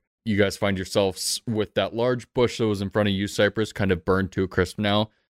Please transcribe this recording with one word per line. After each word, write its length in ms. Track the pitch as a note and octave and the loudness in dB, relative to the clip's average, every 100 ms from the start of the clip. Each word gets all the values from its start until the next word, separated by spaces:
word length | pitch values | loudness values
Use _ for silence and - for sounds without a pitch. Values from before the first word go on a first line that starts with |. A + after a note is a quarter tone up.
| _ _ | _ _
You 120 | A2+ G2+ | -2 0
guys 200 | G2 - | 0 0
find 200 | G2+ F#2+ | -2 -2
yourselves 640 | F#2 G#2+ G2 - - - - | -2 0 0 -2 -6 -6 -4
with 260 | G#2+ G2+ | -4 -2
that 220 | G#2+ F#2+ | -2 -2
large 360 | A2 B2 B2+ - | 0 0 -2 -4
bush 260 | C3 A#2 - | 0 0 2
that 80 | A2 | 0
was 140 | G2+ | 0
in 100 | G2 | -2
front 180 | G#2+ G#2 | 0 2
of 60 | |
you, 100 | F#2+ G2+ | 0 -2
Cypress, 460 | - G#2 A2+ G#2+ | 2 2 2 -4
kind 180 | - G2 | 0 0
of 140 | F2+ | 0
burned 260 | - F#2+ F#2+ | 2 0 0
to 100 | - | -2
a 40 | F#2 | -2
crisp 300 | - F2 - | 0 0 0
now, 320 | G#2 G#2 A2 _ _ | 0 2 0 _ _